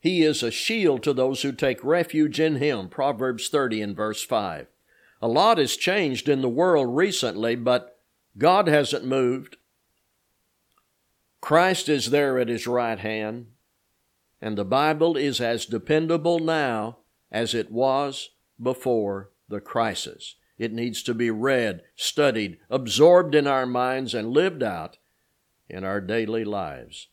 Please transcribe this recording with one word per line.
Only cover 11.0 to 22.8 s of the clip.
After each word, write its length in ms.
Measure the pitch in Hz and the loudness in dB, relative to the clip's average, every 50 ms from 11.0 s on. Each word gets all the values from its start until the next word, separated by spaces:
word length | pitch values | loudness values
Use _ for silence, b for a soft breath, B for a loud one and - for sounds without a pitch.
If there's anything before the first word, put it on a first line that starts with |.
| _ _ _ _ _ _ _ _ | _ _ _ _ _ _ _ _
Christ 480 | - - 151 165 175 185 185 185 - | -4 2 4 4 4 4 2 0 0
is 220 | 151 151 139 110 117 | 0 0 0 0 0
there 280 | 135 147 143 139 131 | 2 2 2 2 0
at 120 | 127 123 113 | 0 0 -2
His 180 | 120 113 - | -2 -4 -4
right 320 | 120 123 123 120 117 113 101 | -2 -2 0 0 -2 -4 -4
hand, 480 | 98 107 110 110 107 107 110 120 120 110 _ _ _ _ _ _ _ _ _ _ _ _ _ _ _ _ _ _ | -4 -4 -4 -4 -4 -6 -8 -10 -14 -18 _ _ _ _ _ _ _ _ _ _ _ _ _ _ _ _ _ _
and 160 | - 110 107 | -8 -6 -4
the 100 | 101 101 | -4 -2
Bible 520 | 95 113 135 147 156 156 151 160 170 165 | 0 0 2 2 2 2 2 2 2 2
is 240 | 139 143 143 123 - | 0 -2 -2 -2 -2
as 240 | 123 117 117 110 - | -2 -2 -2 -2 -4
dependable 720 | - 113 113 - - 151 156 165 160 170 165 151 170 170 | -6 -6 -6 -2 0 0 0 2 2 0 0 2 0 0
now 600 | 165 160 160 165 156 147 131 117 110 107 113 120 _ _ _ _ _ _ _ | 2 0 0 0 0 0 -2 -2 -2 -4 -6 -8 _ _ _ _ _ _ _
as 240 | - 107 117 110 - | -4 -4 -2 -2 -2
it 160 | 120 107 - | -4 -4 -4
was 580 | 107 117 131 135 131 139 143 139 135 - - - _ _ _ _ _ _ | -2 0 2 2 2 0 0 -2 -6 -10 -14 -16 _ _ _ _ _ _
before 720 | 117 127 131 - - 131 120 113 107 101 98 98 98 - _ _ _ _ | -4 -4 -4 -2 -2 0 0 2 0 -2 -4 -6 -10 -14 _ _ _ _
the 100 | 107 101 | -10 -10
crisis. 760 | - - - 117 113 110 92 - - - - - - - - _ _ _ _ _ | -10 -6 -2 -2 0 0 -2 -6 -8 -10 -12 -16 -18 -20 -20 _ _ _ _ _
It 140 | 113 113 110 | -8 -6 -6
needs 280 | 117 113 123 107 - - | -6 -6 -6 -6 -6 -6
to 100 | - 120 | -4 -2
be 180 | 113 123 120 | -2 -2 -2
read, 500 | 110 107 117 139 135 127 117 107 92 85 - _ _ | -2 -2 0 0 0 2 0 -2 -4 -6 -14 _ _
studied, 640 | - - - - - 147 139 120 113 107 95 82 _ _ _ | -8 -8 -6 -2 2 2 2 2 0 -4 -6 -8 _ _ _
absorbed 640 | 117 135 | -4 -4